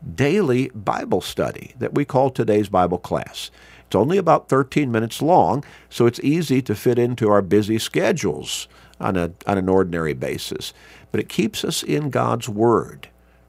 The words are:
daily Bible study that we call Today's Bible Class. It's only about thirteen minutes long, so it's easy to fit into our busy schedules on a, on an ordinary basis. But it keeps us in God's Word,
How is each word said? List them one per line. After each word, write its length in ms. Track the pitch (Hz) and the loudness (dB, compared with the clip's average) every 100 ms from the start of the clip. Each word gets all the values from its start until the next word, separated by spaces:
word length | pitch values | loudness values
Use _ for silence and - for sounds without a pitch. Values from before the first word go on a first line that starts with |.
| - 82 | -14 -2
daily 540 | 143 202 160 123 135 | 0 2 2 0 0
Bible 520 | 110 95 - - 101 | -4 -4 -4 -2 -2
study 520 | - - 69 - - - | -2 -4 -4 -6 -14 -8
that 140 | 117 | -4
we 100 | 127 | -2
call 260 | 143 127 135 | 0 2 2
Today's 380 | 127 110 104 104 | 0 2 2 2
Bible 300 | 98 90 87 | 2 2 0
Class. 520 | - 87 - - - - - - _ | -2 -6 -6 -12 -16 -18 -20 -20 _
It's 100 | 92 | 2
only 220 | 123 196 | 2 2
about 320 | 170 143 - | 4 2 2
thirteen 420 | 135 139 151 139 | 0 2 0 0
minutes 300 | 113 113 - | 0 -2 -2
long, 420 | 143 175 85 117 - - - | 2 4 4 0 -6 -18 -18
so 160 | - 120 | 2 2
it's 140 | - | 4
easy 420 | 139 160 160 135 | 0 0 0 0
to 120 | 131 104 | 0 -2
fit 240 | 127 120 | 2 2
into 300 | 120 123 107 | 2 2 4
our 120 | 101 | 4
busy 380 | 92 104 104 110 | 4 2 2 -2
schedules 880 | - 151 202 165 98 71 - - - - - _ | -2 -2 0 0 -2 -6 -8 -10 -12 -18 -20 _
on 160 | 113 92 | -4 -2
a, 160 | 85 87 - | -2 -4 -2
on 100 | 98 | 0
an 120 | 92 | 2
ordinary 440 | 92 90 85 80 | 2 2 0 -4
basis. 600 | 65 67 69 - - - - - - - | -4 -6 -6 -8 -10 -10 -16 -20 -20 -8
But 100 | - | -6
it 80 | - | -4
keeps 340 | - 214 - | -2 -2 -2
us 180 | - - | -6 -6
in 280 | - 147 151 | -2 -2 -2
God's 400 | 120 120 117 117 | -2 0 -2 -4
Word, 580 | 104 117 104 65 - - _ _ _ | 0 4 2 0 -10 -20 _ _ _